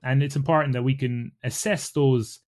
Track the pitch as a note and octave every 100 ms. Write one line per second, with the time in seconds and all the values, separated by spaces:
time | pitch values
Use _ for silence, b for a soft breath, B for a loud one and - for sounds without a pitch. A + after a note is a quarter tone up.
0 | C3 C3+ C#3+ C#3 C#3 D#3 C#3+ B2 B2+ C3+
1 | B2+ A#2+ A#2+ - B2+ - G#3+ F#3 - D3+
2 | C#3 B2+ A2 - _